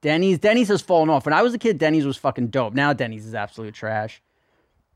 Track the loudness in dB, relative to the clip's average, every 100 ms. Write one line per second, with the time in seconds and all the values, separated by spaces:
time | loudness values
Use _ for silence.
0 | 0 0 2 2 2 2 2 0 2 2
1 | 4 2 2 2 2 0 -2 0 2 2
2 | 0 -2 -4 -2 -2 -2 -2 0 0 0
3 | -4 -8 -10 -8 -8 -10 -14 -10 -6 -4
4 | -6 -12 _ _ _ _ _ _ _